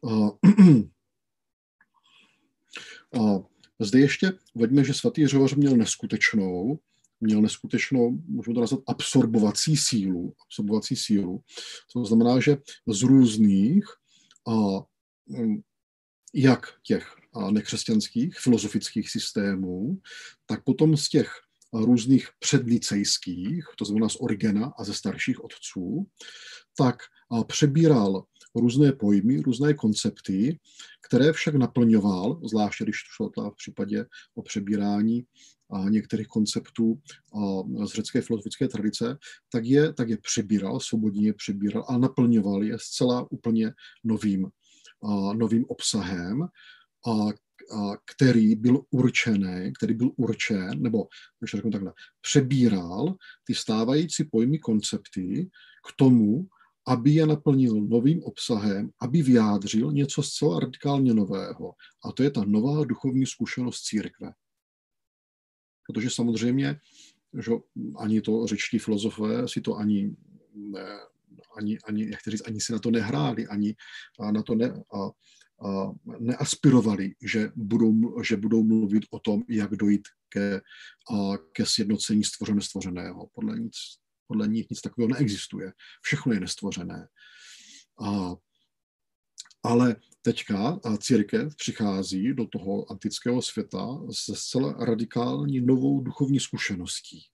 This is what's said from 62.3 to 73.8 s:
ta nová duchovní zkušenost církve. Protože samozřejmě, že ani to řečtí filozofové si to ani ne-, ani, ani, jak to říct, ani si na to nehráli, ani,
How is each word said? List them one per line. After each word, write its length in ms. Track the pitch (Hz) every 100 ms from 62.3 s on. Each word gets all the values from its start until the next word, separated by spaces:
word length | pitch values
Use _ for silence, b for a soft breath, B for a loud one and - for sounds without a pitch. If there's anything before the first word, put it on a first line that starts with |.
ta 120 | 135 101
nová 380 | 107 127 151
duchovní 420 | 135 113 135 127 131
zkušenost 560 | - 220 - 123 -
církve. 500 | - 107 - _ 98 - _ _ _ _ _ _ _ _ _ _ _ _ _ _ -
Protože 220 | - 120
samozřejmě, 720 | - 120 110 120 131 139 147 b b b b _ - 107
že 60 | 117 _ - - -
ani 240 | 107 110
to 260 | 104 110 113
řečtí 320 | 107 - 113
filozofové 680 | - 107 107 107 107 113 -
si 140 | -
to 140 | 110 110
ani 400 | 104 101 101 - _ - _
ne-, 460 | 107 104 95 98 101 - _ _ 101 _ -
ani, 200 | 107 110
ani, 300 | - 107 110
jak 140 | 104
to 80 | -
říct, 160 | 107 -
ani 140 | 107
si 100 | -
na 80 | 113
to 120 | 117
nehráli, 560 | 117 107 143 147 113 113
ani, 280 | 104 104 107